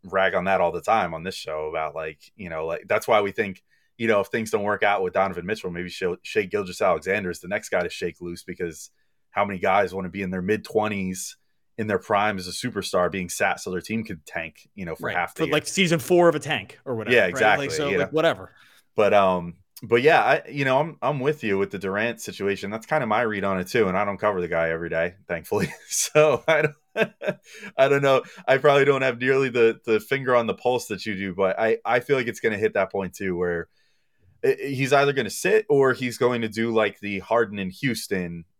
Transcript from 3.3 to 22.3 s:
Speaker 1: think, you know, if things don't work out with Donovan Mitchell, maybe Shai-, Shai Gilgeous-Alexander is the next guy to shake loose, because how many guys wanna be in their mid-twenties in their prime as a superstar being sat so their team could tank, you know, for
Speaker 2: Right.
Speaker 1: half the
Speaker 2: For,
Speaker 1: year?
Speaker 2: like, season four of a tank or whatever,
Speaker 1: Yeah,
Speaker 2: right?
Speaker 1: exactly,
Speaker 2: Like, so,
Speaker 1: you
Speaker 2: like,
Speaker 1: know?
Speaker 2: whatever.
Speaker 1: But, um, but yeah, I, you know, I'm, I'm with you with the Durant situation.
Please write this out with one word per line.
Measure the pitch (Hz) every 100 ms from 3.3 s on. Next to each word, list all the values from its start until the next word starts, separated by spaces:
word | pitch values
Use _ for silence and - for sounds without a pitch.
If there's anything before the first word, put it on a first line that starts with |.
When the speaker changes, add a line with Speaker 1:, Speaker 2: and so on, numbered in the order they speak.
Speaker 1:
think, | 98 101 92 _ _ _ -
you | 113
know, | 104
if | 98
things | 120 110
don't | 110
work | 101 101
out | 104 101
with | 92
Donovan | 95 95 87 87
Mitchell, | 110 92
maybe | 87 90
Shai-, | - 92 87
Shai | - 110
Gilgeous-Alexander | 95 104 92 87 98 80 92 101 92
is | 85
the | 87
next | 104 -
guy | 95
to | 87
shake | - 90 76
loose, | 87 87
because | - 87 85 76 - _ _ _ _
how | 101 101
many | 95
guys | 95 98 95
wanna | 95 90
be | 98
in | 92
their | 92
mid-twenties | 92 107 - 107 107 101 92 92 - - _ _ _ -
in | 107
their | 98
prime | - 104 107 98
as | 90
a |
superstar | 87 - 101 92 95 90
being | 95 87
sat | - 98 -
so | -
their | 92
team | - 113
could | 110 87 -
tank, | 85 80 _ _ 101
you |
know, | 87 80
for | 117
Speaker 2:
Right. | 90
Speaker 1:
half | 85
the | -
Speaker 2:
For, | 160
Speaker 1:
year? |
Speaker 2:
like, | 151 -
season | - 180 165
four | - 175 170
of | 151
a |
tank | 143 131 98 -
or | - 113
whatever, | 104 123
Speaker 1:
Yeah, |
Speaker 2:
right? | 92
Speaker 1:
exactly, | 87 110 170 139
Speaker 2:
Like, | -
so, | 143
Speaker 1:
you | -
Speaker 2:
like, | -
Speaker 1:
know? |
Speaker 2:
whatever. | 151 160 101 95 _ _ _ _ -
Speaker 1:
But, | 104
um, | 101 98 92 87 - _ -
but | 92 120
yeah, | 139 156
I, | 110 160 -
you | 143 135
know, | 131
I'm, | 160 147
I'm | 123 147
with | 131 151
you | 107 98
with | 98
the | 98
Durant | 95 101 117 113
situation. | -